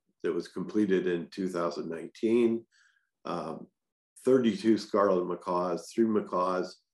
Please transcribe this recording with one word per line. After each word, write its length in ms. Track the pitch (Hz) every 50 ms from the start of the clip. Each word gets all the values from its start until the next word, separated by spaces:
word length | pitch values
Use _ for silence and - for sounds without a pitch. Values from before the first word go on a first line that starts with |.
| _ _ _ _ -
that 120 | 90 82
was 140 | 87 85 -
completed 580 | - 98 90 87 - 107 107 92 95 90 85
in 220 | 92 87 85 80 -
two 180 | - - 95 90
thousand 400 | 90 85 85 85 - - 78 80
nineteen. 760 | 82 80 82 85 - - - 110 113 120 120 113 117 113 - _ _ _ _ _ _ _ _ _ _ _ _
Um, 420 | 80 82 85 80 82 76 - - - _ _ _ _ _ _ _ _ _ - -
thirty-two 520 | 127 131 131 117 113 95 95 - 110 110 98
scarlet 480 | - - - 101 101 101 95 90 90
macaws, 640 | 90 87 85 - - 90 90 90 90 87 85 - - -
three 120 | 113 113
macaws 720 | 110 110 104 - 98 98 90 90 92 92 90 90 - - - _ _